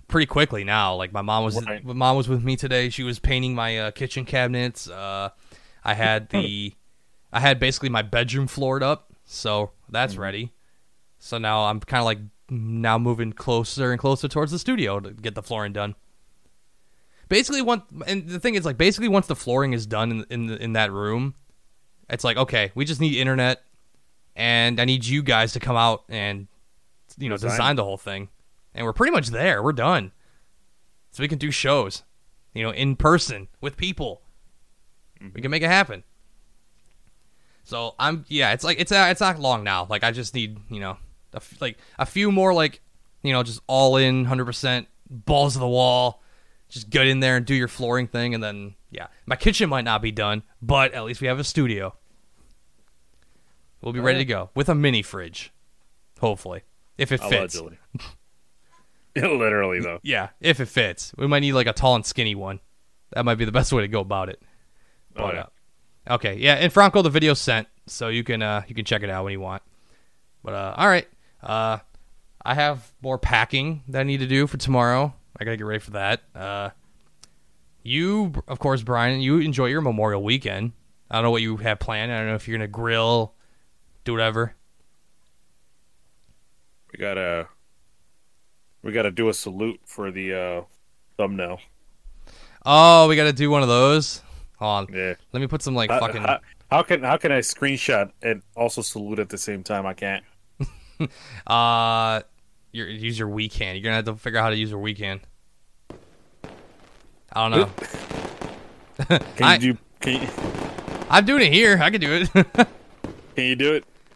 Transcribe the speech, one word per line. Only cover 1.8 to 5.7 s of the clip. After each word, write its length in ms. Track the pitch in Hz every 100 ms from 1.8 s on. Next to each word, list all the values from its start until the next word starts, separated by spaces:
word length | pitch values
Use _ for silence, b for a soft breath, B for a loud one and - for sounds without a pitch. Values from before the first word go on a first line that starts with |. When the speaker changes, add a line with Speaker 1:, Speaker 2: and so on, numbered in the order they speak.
| 127
Speaker 1:
my 80 |
mom 240 | 123 127 135
was 100 | 127
with 160 | 127
me 120 | 123 131
today. 340 | 139 127 123
She 140 | 117
was 160 | 123 120
painting 340 | - 127 127
my, 240 | 123 113 110
uh, 140 | 107
kitchen 340 | - 131 139 120
cabinets. 640 | 131 123 123 123 - -
Uh, 400 | 90 98 98 98 - b b b